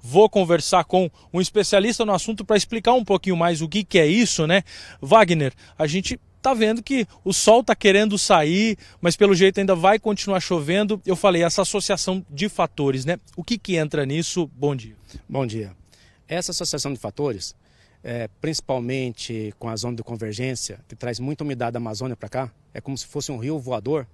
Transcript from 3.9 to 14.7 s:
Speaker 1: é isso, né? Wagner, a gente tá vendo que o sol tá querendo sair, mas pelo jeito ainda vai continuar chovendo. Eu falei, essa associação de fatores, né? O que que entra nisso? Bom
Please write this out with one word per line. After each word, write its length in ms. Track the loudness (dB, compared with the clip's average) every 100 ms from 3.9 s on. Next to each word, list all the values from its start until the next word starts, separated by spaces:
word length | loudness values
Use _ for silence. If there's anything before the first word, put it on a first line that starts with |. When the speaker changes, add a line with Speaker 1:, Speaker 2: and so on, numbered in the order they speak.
| 4
Speaker 1:
é 80 | 4
isso, 400 | 4 2 0 2
né? 160 | 2 0 -16 -20 -16
Wagner, 520 | 6 6 8 4 0 -4 -20 _
a 120 | -2
gente 320 | -2 -4 -8 _ _
tá 140 | -2
vendo 280 | 2 0 0
que 240 | -2 -4 -4 _
o 80 | -4
sol 300 | 0 6 6
tá 100 | 6
querendo 460 | 2 4 4 4 0
sair, 580 | 4 4 4 2 0 -2 -8 _
mas 140 | -2
pelo 180 | 2 4
jeito 280 | 6 4 2
ainda 160 | 0 4
vai 200 | 4 4
continuar 440 | 0 -4 -2 -2
chovendo. 600 | -2 -4 -2 -2 0 -4 -4
Eu 80 |
falei, 300 | 2 2 4
essa 180 | 2 0
associação 640 | -2 -2 -2 -4 -2 -4 -6
de 200 | -6 -6
fatores, 560 | -2 -4 0 -2 0
né? 120 | -2 -6 _ -14
O 80 |
que 120 | -6 -6
que 200 | -2 -2
entra 280 | -2 -2
nisso? 460 | -2 -4 -4 -4 -4
Bom 220 | -2 -4